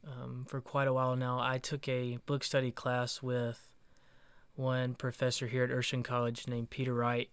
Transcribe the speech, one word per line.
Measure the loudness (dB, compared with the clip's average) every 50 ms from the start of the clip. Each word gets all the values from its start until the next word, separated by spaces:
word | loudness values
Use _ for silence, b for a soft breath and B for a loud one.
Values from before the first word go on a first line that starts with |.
| -12
um, | -12 -12 -10 -8 -8 -8 -8 -8 -6
for | -6 -8
quite | -8 0 0 2 4 4
a |
while | 4 4 4 2 2
now. | 0 0 0 0 0
I | 2 0 0 0
took | -2 -4 -4 -4 -2 -2
a | 0 0 0 -2 -4 -6 -2
book | -2 -2 0 0
study | 2 2 2 2 2
class | -2 -2 -2 0 0 2 0 -2 -4 -4
with | -2 0 0 2 2 0 -2 -6 -12 -20 -20 -20 b b b b b b b b b b b b b b -6
one | -2 0 2 2 2 0 0 -2
professor | -2 -4 -4 -2 0 0 0 0 0 -2
here | 0 2 2 2
at | 2
Urshan | 2 0 0 0 0 -2 -2
College | 0 0 2 2 0 -2 -4 -4
named | -4 -4 -4 -4 -4
Peter | -2 -2 0 0 2
Wright, | 2 2 2 2 2 0 -2